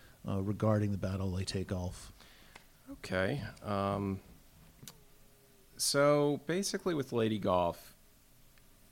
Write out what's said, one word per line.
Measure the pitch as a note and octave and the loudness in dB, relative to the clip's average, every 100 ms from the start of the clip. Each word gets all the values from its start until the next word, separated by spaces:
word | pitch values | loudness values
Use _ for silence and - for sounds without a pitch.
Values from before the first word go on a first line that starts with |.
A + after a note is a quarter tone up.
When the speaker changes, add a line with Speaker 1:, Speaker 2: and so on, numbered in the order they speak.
| - - - | -20 -12 -4
Speaker 1:
uh, | G2 | -2
regarding | G2 G2 G#2+ G#2+ G#2 | -2 0 2 4 2
the | G2 | 0
Battle | F#2+ F#2+ F#2+ | -2 -2 -2
of | |
Leyte | F2+ G2 G2 F2+ | -2 -2 -4 -2
Gulf. | F#2 F2+ - - - - - - - - - C4+ | -2 -4 -8 -16 -20 -20 -20 -20 -20 -20 -20 -18
Speaker 2:
Okay. | C#4 - F#2 F#2+ C#3 G2 - | -14 -4 -2 0 -2 -6 -10
Um, | - G2+ G2 G2+ G2 F#2+ - - - - - - - - - - - - - - - - | -4 -2 0 -2 -2 -4 -8 -20 -20 -20 -20 -20 -20 -20 -20 -20 -20 -20 -20 -20 -20 -4
so | - C#3+ D3 D3 D3 C#3+ - | 0 4 6 6 4 0 -2
basically | F3+ G3 G3 F#3 | -2 -2 -4 -2
with | D#3 C3 | -2 0
Leyte | A#2+ A2 G#2+ | 2 2 2
Gulf, | G2 F2+ F2 - - - - - - - - - - - - | 4 4 4 0 -14 -20 -20 -20 -20 -20 -20 -20 -20 -20 -20